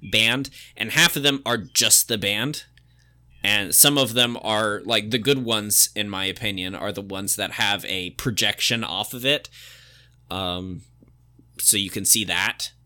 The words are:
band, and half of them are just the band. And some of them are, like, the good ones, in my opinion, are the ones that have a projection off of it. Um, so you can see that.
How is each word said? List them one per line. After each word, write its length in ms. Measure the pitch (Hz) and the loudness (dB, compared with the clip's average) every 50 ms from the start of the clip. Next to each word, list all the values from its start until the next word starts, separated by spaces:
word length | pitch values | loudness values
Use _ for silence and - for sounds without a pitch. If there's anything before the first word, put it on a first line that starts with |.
| - 101 | -10 0
band, 400 | 92 110 113 113 120 131 139 - - - - - _ | 2 4 4 4 4 2 -2 -6 -8 -16 -20 -20 _
and 140 | - 110 110 - | -8 -6 -2 2
half 220 | 151 165 175 - | 4 4 4 4
of 60 | 156 139 | 2 2
them 200 | 143 139 135 139 | 2 0 0 -2
are 120 | 120 120 117 | -2 -2 -2
just 500 | 95 - _ - 120 110 - - - - | -4 -4 _ 0 2 4 4 4 4 2
the 100 | 117 107 | -2 -2
band. 460 | 98 101 104 107 113 143 151 - - _ _ _ _ _ _ _ _ _ _ _ _ _ - - - | 0 -2 0 0 -2 -4 -6 -8 -12 _ _ _ _ _ _ _ _ _ _ _ _ _ -20 -6 0
And 320 | 98 104 104 98 92 - | 2 2 2 0 2 4
some 220 | - - 143 143 | 6 6 6 6
of 160 | 143 135 113 113 | 4 2 2 2
them 220 | 123 123 120 120 - - | 2 2 2 0 -4 -2
are, 400 | 104 110 107 110 107 104 101 - | -2 0 0 2 0 -2 -4 -4
like, 260 | 98 117 110 104 107 | 0 0 0 0 0
the 80 | 113 127 | -4 -2
good 260 | 104 131 139 135 127 | 2 2 0 0 2
ones, 440 | 113 113 107 104 104 101 - - - - | 0 -2 -2 0 0 2 4 2 2 2
in 160 | - 104 104 | -6 -6 -6
my 160 | 98 95 95 | -4 -4 -4
opinion, 480 | 95 95 - 120 104 98 92 90 92 98 | -4 -4 -4 -6 -6 -4 -4 -6 -8 -8
are 180 | 80 69 104 101 | -6 -6 -6 -6
the 80 | 90 | -8
ones 360 | 101 98 95 95 98 98 - | -8 -8 -8 -8 -4 -4 -4
that 160 | - 101 92 - | -4 -4 -6 -2
have 320 | - 113 101 101 98 - | -2 0 0 0 -2 -4
a 240 | - 92 95 90 87 | -6 -6 -6 -6 -8
projection 760 | 85 - - 131 110 - - 104 104 - - - 120 117 113 | -10 -6 -6 -4 -2 0 0 0 0 0 -2 -2 -2 -2 -4
off 300 | - 76 92 110 - - | -6 -6 -8 -8 -8 -8
of 100 | 127 120 | -6 -2
it. 240 | 131 143 151 - - _ - - - - - - - - - _ _ _ _ _ _ | 0 0 -2 -2 -10 _ -20 -20 -20 -20 -20 -20 -20 -20 -20 _ _ _ _ _ _
Um, 520 | 92 92 95 90 87 90 92 92 92 85 - _ _ _ - _ _ _ _ _ _ _ - _ _ - | -8 -6 -4 -4 -4 -6 -6 -8 -10 -12 -14 _ _ _ -20 _ _ _ _ _ _ _ -20 _ _ -2
so 200 | - - - 104 | 2 2 2 2
you 100 | 98 92 | 2 -2
can 160 | - 107 101 | -4 -4 0
see 180 | - - 117 107 | 2 2 2 2
that. 460 | 90 87 87 95 107 - - - - - _ _ | 0 0 0 0 0 -2 -4 -10 -12 -12 _ _